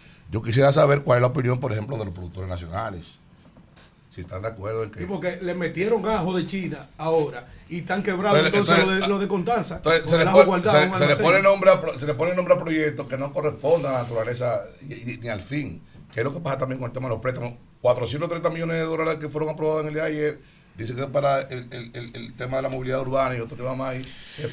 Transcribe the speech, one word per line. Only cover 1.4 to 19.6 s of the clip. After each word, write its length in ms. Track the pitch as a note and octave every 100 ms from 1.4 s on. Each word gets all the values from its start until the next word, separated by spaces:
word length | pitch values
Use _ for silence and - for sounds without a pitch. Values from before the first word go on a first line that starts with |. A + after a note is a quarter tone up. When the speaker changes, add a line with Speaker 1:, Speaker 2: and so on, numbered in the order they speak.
| A#2+ B2+
Speaker 1:
por 120 | C3
ejemplo, 260 | G#2+ G#2 C3+
de 80 | G2+
los 80 |
productores 360 | F2+ F2 F#2 F#2
nacionales. 680 | F2 E2+ F2+ A2+ F2+ E2+ - _ - - - - - - _ _
Si 120 | -
están 220 | E2+ F#2
de 40 | A2
acuerdo 360 | A2+ G2 A2+
en 80 | A2
que 80 | -
Speaker 2:
Sí, 40 | F3
porque 320 | F#3+ F3 F3
le 120 | F3+
metieron 540 | F3+ E3 D#3+ G3+ A3+ G3
ajo 280 | A3 E3+ F#3
de 80 | D#3+
China 420 | G3 E3+ C#3+ C3+ -
ahora 500 | D#3 E3 C#3+ B2 - - -
y 120 | E3+
están 220 | - F#3+
quebrados, 380 | G3+ F#3 G3+ D3+ D#3
Speaker 1:
Entonces, 300 | G3+ G3+ -
Speaker 2:
entonces, 20 |
Speaker 1:
entonces, 220 | F#3+ F#3+
Speaker 2:
lo 80 | G3
de, 60 |
lo 60 | G3+
de 80 | G3
Constanza, 500 | F#3+ F3 A#3+ - E3
Speaker 1:
entonces, 240 | D3+ E3
Speaker 2:
con 60 | D#3
Speaker 1:
se 60 | E3
Speaker 2:
el 60 |
Speaker 1:
le 60 | D#3+
Speaker 2:
ajo 80 | D3
Speaker 1:
pone, 100 | F3+
Speaker 2:
guardado 300 | F#3 - D3+
Speaker 1:
se, 60 |
Speaker 2:
en 80 | E3+
un 60 | F#3+
Speaker 1:
se 20 |
le 120 | D3
Speaker 2:
almacén. 140 | D3 D#3+
Speaker 1:
pone 160 | F#3
nombre 300 | G3 G3 F#3
a 100 | F3+
pro-, 180 | D#3+ B2
se 80 | D3
le 60 |
pone 220 | C#3 E3 F3+
nombre 180 | F3
al 60 | F3
proyecto 480 | E3 D#3 D3+ B2+ C3+
que 100 | C3
no 160 | C#3+
corresponde 540 | C#3+ D3 D3 - E3 C#3
a 40 |
la 60 | C3
naturaleza 580 | A#2+ A#2 A2+ B2 B2 G#2+ - - C#3
y, 240 | A2+ A#2+
y, 60 | G#2
ni 120 | A#2+
al 120 | G#2
fin, 400 | F#2 C#3+ C#3 E2+ - - -
que 80 | -
es 20 |
lo 100 | C#3
que 60 | C3+
pasa 200 | E3 C3+
también 200 | C3 C3
con 80 | B2
el 60 |
tema 140 | B2+ B2+
de 80 | A2
los 60 |
préstamos. 340 | C3 B2 A#2+ - - _
Cuatrocientos 480 | A#2+ B2 A#2 C#3+ E3
treinta 200 | E3+ E3+
millones 260 | E3 E3 E3
de 60 |
dólares 340 | D#3+ D#3+ D#3+ D3+
que 100 | D3+
fueron 200 | D3+ D#3
aprobados 320 | D3